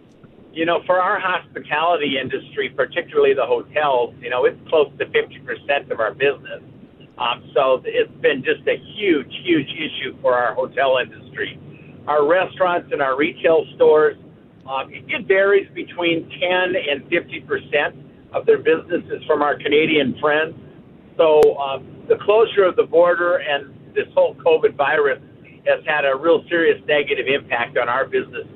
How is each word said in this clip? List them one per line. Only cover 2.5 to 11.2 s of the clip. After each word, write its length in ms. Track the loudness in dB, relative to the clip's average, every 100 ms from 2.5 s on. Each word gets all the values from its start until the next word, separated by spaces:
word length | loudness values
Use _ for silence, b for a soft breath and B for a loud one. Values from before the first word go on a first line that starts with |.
| -8 -6
particularly 640 | -4 -4 -6 -4 2 2
the 120 | 2 0
hotels, 680 | -2 -2 -2 0 0 -2 -6
you 100 | -6
know, 140 | 0
it's 160 | 0 -2 -2
close 240 | 0 0 -4
to 60 | -4
fifty 280 | -4 -4 -8
percent 500 | -14 -8 -4 -4 -4
of 120 | -4
our 120 | -4
business. 480 | -2 -2 -2 -8 -16 -18 -20 -20 -20 -20 -8
Um, 320 | -6 -6 -4
so 280 | 0 2 0 -2
it's 260 | -4 -4 -2
been 240 | -2 0
just 240 | -2 -4 -4
a 80 | -4
huge, 560 | -8 -4 -2 0 -4 -8 -2
huge 240 | -2 -2
issue 480 | -8 -10 -10 -12 -4
for 120 | 0
our 200 | 0 0
hotel 440 | -2 -4 -2 0 0
industry. 600 | -2 -10